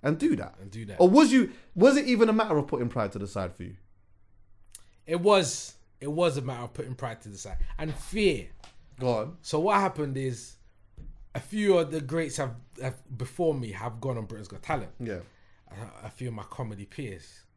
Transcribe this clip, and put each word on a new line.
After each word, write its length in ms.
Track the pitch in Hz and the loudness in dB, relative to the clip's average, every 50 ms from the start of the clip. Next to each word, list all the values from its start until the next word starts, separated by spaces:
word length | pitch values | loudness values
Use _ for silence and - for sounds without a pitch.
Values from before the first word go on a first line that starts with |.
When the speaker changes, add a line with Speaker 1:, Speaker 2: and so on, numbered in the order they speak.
| - | -2
Speaker 1:
and 140 | 139 160 160 | -2 0 2
do 180 | 285 330 285 | 2 2 0
that"? 180 | - - - - - | 0 -2 -8 -12 -16
Speaker 2:
And 120 | - 98 | -18 -16
do 160 | 101 113 110 | -14 -12 -12
that. 120 | 202 190 - | -4 4 6
Speaker 1:
Or 80 | 175 185 | 8 10
was 220 | 208 302 320 233 262 | 10 10 8 8 8
you, 200 | 262 208 - - - - - - | 6 4 2 -2 -10 -20 -10 4
was 240 | 165 214 277 262 285 | 6 8 8 8 6
it 80 | 285 | 4
even 240 | 254 247 208 233 220 | 2 4 6 6 6
a 20 | 220 | 6
matter 240 | 220 220 214 160 | 4 2 2 2
of 100 | 147 139 | 0 0
putting 220 | - 156 123 120 117 | 0 -2 -2 -2 -2
pride 240 | - 123 107 98 - | -2 -2 -2 -2 -2
to 60 | 104 | -6
the 80 | 101 | -8
side 260 | 95 - 101 92 90 - | -6 -6 -6 -6 -6 -6
for 100 | - 90 | -10 -12
you? 120 | 92 95 - - - - - _ _ - - - - _ - - - - - - - - - - - - _ _ | -14 -14 -16 -20 -20 -20 -20 _ _ -20 -20 -20 -20 _ -20 -20 -20 -20 -20 -20 -20 -20 -20 -20 -20 -20 _ _
Speaker 2:
It 140 | 160 165 175 | -4 -2 0
was. 540 | 175 208 208 190 165 - - - - - - - - _ _ _ | 4 6 6 6 4 2 -2 -6 -10 -12 -16 -20 -20 _ _ _
It 120 | 139 143 151 | -8 -6 0
was 240 | 165 175 170 135 | 2 2 2 2
a 60 | 143 123 | 0 -4
matter 200 | 131 131 120 120 | -6 -6 -8 -10
of 100 | 113 - | -10 -10
putting 200 | - 151 127 127 | -10 -10 -10 -8
pride 260 | - 135 120 113 - - | -8 -8 -8 -10 -10 -14
to 60 | 107 | -16
the 80 | 101 | -14
side 200 | 95 - 101 90 - - - - | -14 -10 -6 -2 -2 -2 -2 -2
and 160 | - 156 156 143 | -4 -6 -6 -6
fear. 540 | - - - - 220 208 185 147 107 - - - - - - - - - - - - | -8 -8 -6 -2 0 2 2 2 0 -4 -10 -16 -18 -20 -20 -20 -20 -20 -20 -10 -4
Speaker 1:
Go 80 | 127 123 120 | -2 0 0
on. 220 | 107 113 151 175 - - | 0 -2 -4 -8 -12 -8
Speaker 2:
So 160 | - 160 151 | -4 -2 0
what 220 | 165 214 208 196 | 2 4 4 4
happened 360 | 196 185 - 156 147 139 131 | 2 2 0 -4 -4 -4 -4
is, 380 | 135 135 131 120 - - - - - - - _ _ - - - - - - - - - - - | -4 -4 -4 -6 -8 -10 -16 -20 -20 -20 -20 _ _ -20 -20 -20 -18 -18 -16 -16 -18 -16 -12 -10
a 60 | - | -10
few 360 | - - 208 214 208 202 185 | -10 -6 -4 2 4 4 6
of 140 | 170 165 143 | 4 4 2
the 100 | 156 160 | -2 -6
greats 360 | 139 127 156 165 160 139 - | -6 -4 -4 -4 -4 -4 -4
have, 180 | - 139 127 117 - - - - - | -4 -4 -4 -6 -10 -14 -18 -12 -8
have 140 | - 127 - - - - 127 107 | -8 -8 -8 -10 -12 -14 -10 -10
before 340 | 127 123 - - 175 160 147 | -10 -8 -4 0 0 0 0
me 200 | 131 120 107 98 | 0 -4 -6 -8
have 280 | 98 113 117 110 117 | -8 -8 -10 -8 -6
gone 160 | 135 135 123 | -6 -6 -4
on 100 | 117 107 | -6 -8
Britain's 200 | 98 113 107 104 | -10 -12 -14 -14
Got 160 | - 101 95 - | -14 -16 -12 -6
Talent. 280 | - 131 - 196 - - - | -6 -4 -4 -6 -8 -12 -10
Speaker 1:
Yeah. 180 | 123 113 98 87 - - _ _ - - - _ _ _ | -8 -8 -8 -8 -10 -14 _ _ -20 -20 -20 _ _ _
Speaker 2:
A, 360 | - 98 113 - - - - | -18 -16 -16 -16 -16 -16 -16
a 20 | 107 | -16
few 200 | - - 127 123 | -14 -12 -10 -10
of 60 | 113 | -10
my 100 | 104 98 | -10 -12
comedy 400 | - - - 127 110 104 98 101 | -12 -10 -10 -8 -8 -10 -12 -14
peers. 580 | - - - 139 107 95 85 - - - - - _ _ | -14 -12 -10 -10 -10 -10 -12 -16 -20 -20 -20 -20 _ _